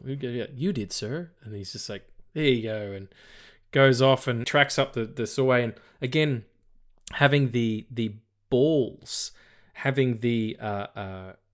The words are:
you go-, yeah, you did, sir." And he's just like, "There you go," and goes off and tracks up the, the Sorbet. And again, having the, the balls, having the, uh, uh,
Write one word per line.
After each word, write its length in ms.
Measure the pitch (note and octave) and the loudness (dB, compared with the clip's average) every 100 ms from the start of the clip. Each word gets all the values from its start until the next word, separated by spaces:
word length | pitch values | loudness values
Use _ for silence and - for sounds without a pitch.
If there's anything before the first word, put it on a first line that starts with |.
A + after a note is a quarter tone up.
| C3 | -12
you 120 | C#3 | -8
go-, 100 | B2+ | -6
yeah, 200 | A#2+ G#2+ | -6 -8
you 200 | B2+ F3+ | -4 -4
did, 180 | C#3+ G2 | -2 -6
sir." 400 | - G#2+ D#3 E3+ _ | -6 -6 -8 -10 _
And 120 | A2 G#2 | -14 -12
he's 160 | F#2+ | -12
just 180 | - - | -12 -12
like, 160 | G2+ - - - | -12 -16 -20 -12
"There 100 | D#3 | 0
you 200 | D3 A#2+ | 2 2
go," 280 | A2 G#2+ G2+ | 0 -6 -8
and 160 | G2 G2 - - - - _ _ | -10 -14 -20 -20 -20 -20 _ _
goes 300 | C#3 C3+ B2 | 6 6 6
off 260 | C3 C3 - | 4 4 0
and 180 | A#2 B2 | -4 0
tracks 320 | D3 C3+ - | 2 2 2
up 140 | C3 | -2
the, 140 | A#2+ A2 | -2 -6
the 200 | - A2 | -4 -4
Sorbet. 380 | - C3 B2 | 0 4 4
And 100 | A#2 A2+ - _ | 2 -4 -16 _
again, 420 | B2+ D3+ D#3 A#2+ - _ _ _ _ _ - | -2 0 2 0 -6 _ _ _ _ _ -12
having 380 | - C#3+ C#3+ C3 | 2 4 4 2
the, 360 | A#2+ A2+ A2 - | 2 0 -2 -6
the 260 | A#2+ A2 G#2 _ _ _ | -6 -6 -6 _ _ _
balls, 840 | B2 D3 D3+ A2+ - - - - - _ _ _ | 2 4 2 0 -6 -10 -8 -8 -12 _ _ _
having 460 | - C#3 C3 B2+ A2+ | -6 -2 2 2 0
the, 400 | A#2+ A#2 A2 - | 0 0 -2 -6
uh, 280 | G#2+ G2+ G#2 | -8 -6 -8
uh, 400 | - G2 F#2+ F#2 - _ | -10 -10 -12 -14 -20 _